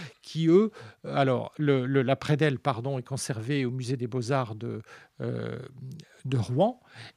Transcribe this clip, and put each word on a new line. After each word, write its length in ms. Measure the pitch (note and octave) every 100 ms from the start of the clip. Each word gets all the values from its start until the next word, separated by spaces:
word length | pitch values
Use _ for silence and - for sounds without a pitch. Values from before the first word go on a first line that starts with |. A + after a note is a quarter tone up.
| D#3 -
qui, 260 | - D#3 E3
eux, 240 | F3+ A3 - - -
alors, 480 | - C#3 C3+ B2 A2 -
le, 280 | D3 C3+ B2+
le, 160 | C#3
la 120 | B2 C3+
prédelle, 440 | - D3+ D#3 C3
pardon, 400 | D3 A#2+ B2 C3+
est 40 |
conservée 640 | B2 C3+ - A2+ A2 C#3+ B2
au 60 |
Musée 260 | C3 A#2+ C3
des 100 | A#2
Beaux-Arts 480 | B2+ A2+ C#3 A#2+ A2
de, 260 | A#2 A2 - - - -
euh, 380 | A#2+ A#2+ A#2 A#2 B2+ C3 C3 C3+ - _ C3
de 120 | B2+
Rouen, 440 | A2 B2 G#3 B3+ _ - -